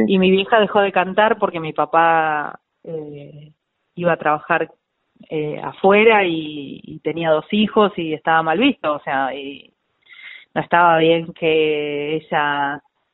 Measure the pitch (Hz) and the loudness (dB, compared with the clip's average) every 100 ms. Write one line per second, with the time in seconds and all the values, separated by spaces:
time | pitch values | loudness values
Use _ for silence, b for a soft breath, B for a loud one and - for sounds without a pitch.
0 | 220 190 185 190 196 226 196 208 196 185 | 2 4 4 2 4 2 4 2 2 0
1 | 185 190 220 214 196 170 160 147 147 160 | -2 0 0 0 -4 -4 -6 -4 0 2
2 | 165 160 156 151 147 - _ _ - 160 | 4 2 0 -4 -6 -12 _ _ -14 -12
3 | 151 143 143 151 151 _ _ _ _ - | -12 -16 -20 -20 -20 _ _ _ _ -4
4 | 170 165 151 151 - 165 160 _ _ _ | -2 0 0 -2 -2 -2 -2 _ _ _
5 | _ _ - 156 151 - 147 - 190 208 | _ _ -10 -8 -8 -8 -12 -2 2 6
6 | 226 214 185 160 151 151 139 - - 156 | 6 4 2 -2 -6 -10 -12 -16 -18 -12
7 | 160 156 165 156 - 208 214 220 202 - | -8 -4 0 0 0 -2 0 2 0 0
8 | 160 151 - 160 160 170 277 - 156 147 | -6 -4 0 0 2 0 0 0 -4 -6
9 | - 135 135 135 139 131 - _ _ _ | -4 -4 -4 -6 -12 -16 -20 _ _ _
10 | B B B B B - - 170 175 165 | B B B B B -8 0 4 4 4
11 | 160 165 165 - 165 160 156 151 147 143 | 4 2 -2 -6 0 0 0 -2 -4 -6
12 | 147 156 156 160 147 143 143 143 - _ | -6 -8 -4 -2 -2 -2 -4 -6 -12 _
13 | _ | _